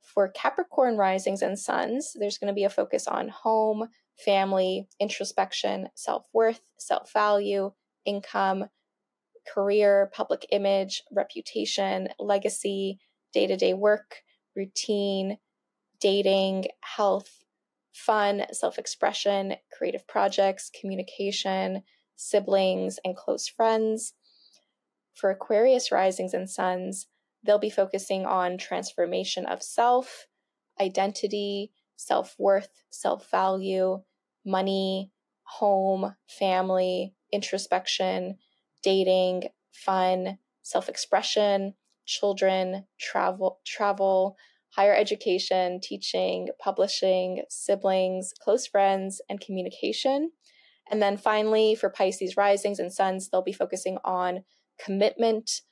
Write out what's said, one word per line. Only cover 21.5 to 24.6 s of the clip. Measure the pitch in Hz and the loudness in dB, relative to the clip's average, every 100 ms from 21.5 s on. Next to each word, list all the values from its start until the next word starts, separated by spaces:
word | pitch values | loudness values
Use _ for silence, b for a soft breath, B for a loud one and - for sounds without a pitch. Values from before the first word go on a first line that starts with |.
| 190 190 190 _ _ _ - | -2 -2 -6 _ _ _ -16
siblings, | - 208 202 196 190 185 185 190 185 | 0 0 4 2 2 0 -4 -4 -8
and | 185 | -6
close | - - - | -4 -4 -6
friends. | - 226 220 220 220 - _ b b b b | 0 2 4 0 -2 -6 _ b b b b